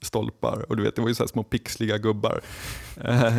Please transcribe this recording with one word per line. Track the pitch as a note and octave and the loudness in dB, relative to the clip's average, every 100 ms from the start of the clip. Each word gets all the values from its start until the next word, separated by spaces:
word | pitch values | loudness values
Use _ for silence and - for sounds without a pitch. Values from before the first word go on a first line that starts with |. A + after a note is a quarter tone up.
stolpar. | - A2+ A2+ - A#2+ G#2+ - | -4 -2 -2 -2 -2 -2 -2
Och | A2+ | 0
du | |
vet, | G#2 - | 0 2
det | |
var | A#2 | 0
ju | |
så | A#2 | 0
här | A#2 | 0
små | - | -2
pixliga | G#2 B2 - - A2 G#2+ | -2 -4 -4 -2 0 2
gubbar, | A2 G#2 G#2 E2 - - - | 2 2 0 -2 -6 -12 -10
<laughs> | - - - | -10 -12 -6
eh, | - B2 A#2 | 2 4 6